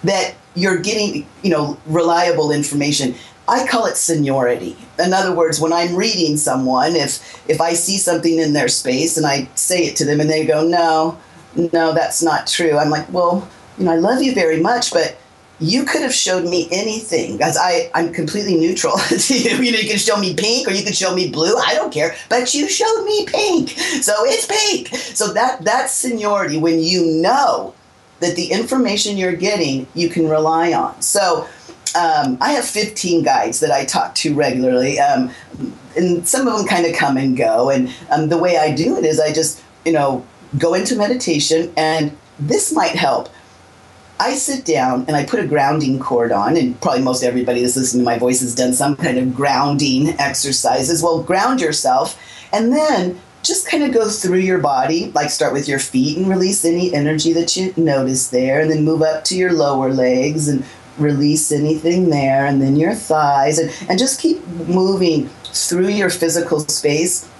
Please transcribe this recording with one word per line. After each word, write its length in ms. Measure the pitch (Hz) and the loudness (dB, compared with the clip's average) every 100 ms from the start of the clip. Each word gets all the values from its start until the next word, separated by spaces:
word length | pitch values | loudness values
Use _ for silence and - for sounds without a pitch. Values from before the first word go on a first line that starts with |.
that 300 | 165 190 - - - | 0 0 -2 -6 -12
you're 240 | - 190 180 | -2 0 0
getting, 480 | 190 220 208 147 - - | -2 -2 -2 -4 -10 -6
you 80 | 196 | 0
know, 280 | 156 147 - - | 0 0 -6 -2
reliable 640 | 160 165 170 175 165 147 | 0 2 2 2 2 0
information. 640 | 147 143 143 143 143 131 123 - - - | 0 -2 -2 0 0 -2 -6 -16 -10 -2
I 180 | 247 262 | 0 0
call 200 | 240 202 | 0 0
it 100 | - | -2
seniority. 800 | - 160 139 135 123 120 90 - - - | -2 0 0 0 0 -2 -6 -12 -16 -4
In 140 | 180 | 0
other 220 | 185 190 | 2 0
words, 260 | 180 160 147 | 0 0 0
when 120 | 160 | 0
I'm 240 | 170 175 175 | 0 0 -2
reading 400 | 220 185 160 147 | -2 0 0 0
someone, 580 | 147 131 127 127 156 | -2 -2 0 2 2
if, 480 | 165 131 - - - - | 0 -2 -6 -10 -16 -4
if 120 | - | 0
I 120 | 165 | 0
see 240 | 170 - 196 | 0 -2 -2
something 400 | 180 165 165 165 | 0 0 2 2
in 140 | 160 | 2
their 160 | 147 123 | 2 0
space 480 | - 135 127 160 160 | 0 0 0 0 0
and 100 | 151 | 0
I 220 | 139 127 | -2 -4
say 260 | - - 180 151 | -4 -2 0 0
it 100 | - | 0
to 80 | |
them 160 | 143 147 | 0 2
and 100 | 151 | 2
they 160 | 156 156 | 2 2
go, 200 | 151 165 | 2 2
"No, 520 | 175 165 160 160 170 - - - - | 2 2 2 0 -4 -18 -20 -10 -4
no, 360 | 170 165 160 | 0 2 2
that's 300 | 160 - - | 2 0 0
not 240 | 165 147 - | 0 0 -2
true," 320 | - 170 147 | -2 2 2
I'm 120 | 151 | 2
like, 200 | 147 151 | -2 -4
"Well, 360 | 180 175 190 - - - - | 0 0 0 -4 -18 -20 -4
you 60 | 185 | 0
know, 60 | |
I 40 | 165 | 2
love 260 | 185 262 | 2 2
you 120 | 269 | 0
very 260 | 202 165 156 | 2 2 2
much, 320 | 185 240 - | 0 0 0
but 240 | 175 156 - - - - - | 0 -2 -6 -20 -20 -20 -6
you 240 | 160 240 | -2 0
could 180 | - 294 | 0 -2
have 120 | 277 | -2
showed 300 | - - 185 | -2 0 -2
me 240 | 170 175 165 | 0 -2 -2
anything, 680 | 180 220 214 220 165 - - | -4 -4 -6 -4 -4 -2 -2
'cause 180 | 143 139 | 0 2
I, 320 | 180 170 165 | 0 0 0
I'm 180 | - 170 | -2 -2
completely 440 | 160 151 - 202 170 | -4 -4 -4 0 2
neutral 400 | 165 185 196 190 | 2 0 0 0
<laughs> 100 | - | 0
to 300 | 180 - 262 | 0 0 2
you. 180 | 233 - | 2 0
You 160 | 247 | 0
know, 60 | 226 | 0
you 100 | 208 | 0
can 100 | 208 | -2
show 180 | 226 208 | 0 0
me 180 | 190 | 0
pink 340 | 156 208 247 262 | -2 -2 -2 -2
or 40 | |
you 100 | 190 | -4
can 80 | 208 | -2
show 220 | 185 190 | -2 -2
me 160 | 180 175 | -2 -2
blue. 260 | 147 170 226 | 0 0 2
I 180 | - | 2
don't 180 | - - | 0 -2
care. 220 | - 160 - - | -2 -2 -4 -2
But 240 | 240 247 | -2 0
you 140 | 285 339 | -2 0
showed 360 | - 453 453 | 0 0 0
me 200 | 403 427 - | 0 -2 0
pink. 440 | - 415 339 - | 0 2 2 0
So 420 | - - - - 214 240 | -4 -4 -2 0 2 2
it's 200 | 466 - | 0 0
pink." 420 | 415 415 381 - 254 - - | 0 0 -2 -4 -8 -8 -4
So 160 | 208 | -2
that, 320 | 185 254 254 | 0 0 0
that's 280 | 165 240 - | 0 0 0
seniority, 640 | - 262 233 208 202 175 156 | -4 -4 -2 0 0 0 0
when 200 | 165 165 | 2 2
you 240 | 160 185 165 | 2 2 2
know 680 | 160 180 262 269 151 95 - - - - - | 2 2 4 2 0 -4 -14 -20 -20 -20 -6
that 160 | 170 - | -4 -4
the 100 | 180 | -2
information 680 | 196 233 262 226 208 208 202 | -2 0 0 0 0 -2 -2
you're 160 | 185 170 | -2 0
getting, 500 | 196 208 151 135 131 | -2 0 0 -2 -6
you 140 | 160 165 | -4 -2
can 200 | 175 160 | 0 2
rely 440 | 156 156 160 170 | 2 2 2 2
on. 300 | 160 - - | 0 -2 -4
So, 440 | - 208 190 156 - - - - - 175 | -2 0 2 0 -4 -16 -20 -12 -6 0
um, 420 | 170 156 135 127 | 2 2 0 0
I 120 | 214 | 0
have 120 | 285 | 0
fifteen 580 | - 208 208 - 180 170 | -2 -4 -4 -4 0 2
guides 380 | 143 135 110 - | 2 2 0 -2
that 100 | 151 | 0
I 140 | 139 | 0
talk 300 | 135 - - - | 0 -2 -2 -2
to 180 | 156 | -2
regularly, 640 | 143 143 127 127 127 131 - | 0 0 2 2 2 2 2
um, 320 | 143 131 127 - - - - - - - | 2 2 0 -6 -18 -12 -12 -12 -8 -2
and 300 | 180 175 - | 2 0 0
some 220 | 262 262 | 0 0
of 80 | 214 | 0
them 100 | 196 | 0
kinda 260 | 185 165 | 0 0
come 240 | - 139 131 | 0 0 0
and 200 | 135 123 | 0 2
go. 340 | 113 110 127 | 2 2 2
And, 200 | 135 123 - - | 2 0 -6 -2
um, 180 | 151 156 | 0 2
the 80 | 170 | 2
way 180 | 180 170 | 2 2
I 160 | 156 | 2
do 240 | 139 170 - | 0 0 2
it 80 | |
is 160 | 156 156 | 2 2
I 120 | 156 | 2
just, 280 | 151 156 - - - | 0 -2 -4 -18 -8
you 80 | 165 | -2
know, 320 | 160 143 127 - - - 139 | 2 2 -2 -8 -20 -8 0
go 160 | 165 | 0
into 220 | 185 196 226 | 0 0 0
meditation, 760 | 208 247 - 151 - 160 170 - | 0 -2 -2 -2 2 0 0 0
and 400 | 156 160 147 - - - | 0 0 -2 -6 -20 -8
this 320 | 147 403 - | -2 0 0
might 240 | 311 185 320 | 0 0 0
help. 320 | 143 120 - - - - - - - - - - | 0 0 -4 -16 -20 -20 -20 -20 -20 -20 -20 -4
I 160 | 214 285 | -2 -2
sit 280 | - 262 | -4 -4
down 400 | - 151 127 127 127 | 0 0 2 0 0
and 80 | 151 | -2
I 80 | |
put 160 | 143 226 | 0 -2
a 60 | 165 | 0
grounding 520 | 147 135 156 135 135 | 2 2 2 0 -2
cord 340 | - 120 117 | 0 0 2
on, 240 | 101 104 165 | 2 2 2
and 240 | 127 123 | 0 0
probably 220 | 165 127 | -2 0
most 200 | 131 127 | 0 0
everybody 400 | 123 123 120 123 | 0 0 0 0
that's 140 | 123 127 | 0 0
listening 280 | 127 123 | 0 0
to 60 | 120 | 0
my 80 | 117 | 2
voice 220 | 123 127 | 0 0
has 140 | 127 | -2
done 180 | 120 127 | 0 0
some 240 | 127 143 143 | 0 0 0
kind 220 | 160 127 | 0 0
of 160 | 127 | -2
grounding 840 | 123 139 135 143 143 143 131 156 170 | 0 0 2 0 0 0 2 0 0
exercises. 840 | 139 - 139 135 120 131 131 165 | -2 -2 -2 0 0 0 0 0
Well, 180 | 170 165 | 0 0
ground 380 | 160 185 233 262 | 0 0 2 0
yourself 580 | 160 151 131 127 - - - - - | 0 0 2 2 0 -6 -18 -20 -4
and 200 | 208 226 | 0 2
then 480 | 285 311 233 180 180 - - | 2 2 2 -2 -6 -16 -10
just 260 | - 349 - | -4 -4 -2
kinda 200 | 311 277 | 0 2
go 180 | 226 214 | 2 0
through 300 | 208 180 180 | -2 0 2
your 200 | 185 180 | 2 2
body, 540 | 151 135 139 165 - | 2 0 0 0 0
like, 160 | 147 147 | -2 -2
start 220 | - 143 | 0 0
with 160 | 135 143 | 0 -2
your 100 | 139 | -2
feet 380 | - 127 139 156 | 0 0 0 0
and 120 | 190 | 0
release 360 | 190 185 196 | 2 0 0
any 300 | 165 175 180 | 0 0 0
energy 380 | 147 147 156 160 | 0 0 0 2
that 200 | 165 170 185 | 2 0 -2
you 180 | 185 165 | -2 0
notice 520 | 160 139 131 131 - | 2 2 0 -2 0
there, 320 | 127 131 139 | 0 2 2
and 100 | 156 | 2
then 140 | 156 | 2
move 180 | 151 160 | 2 2
up 200 | 156 156 | 2 0
to 120 | - 185 | -2 0
your 160 | 180 | 0
lower 400 | 165 143 135 131 | 2 2 2 0
legs 560 | 135 127 127 143 156 147 | 2 2 2 0 -2 0
and 160 | 135 123 - - - | -2 -4 -14 -20 -2
release 560 | 147 143 147 156 - | 0 2 2 2 0
anything 560 | 147 151 156 165 180 180 | 0 0 0 0 2 2
there, 380 | 147 135 135 139 | 2 2 2 2
and 160 | 135 | 2
then 140 | 135 139 | 2 2
your 180 | 165 | 2
thighs, 640 | 220 - 156 147 139 139 156 | -2 -2 2 2 2 2 2
and, 120 | 160 - - | -2 -6 -4
and 80 | 185 | 0
just 200 | 269 - | 0 0
keep 280 | 330 370 - 170 160 | 0 -2 -6 -10 -2
moving 600 | 185 185 190 180 151 127 - - | 2 2 2 2 2 -2 -10 -10
through 360 | - - 175 190 | -6 -2 0 0
your 200 | 208 190 | 2 -2
physical 520 | 180 165 170 170 151 | 0 0 0 0 -2
space 640 | 151 - 151 147 180 - - - | -2 -2 0 0 0 -2 -8 -20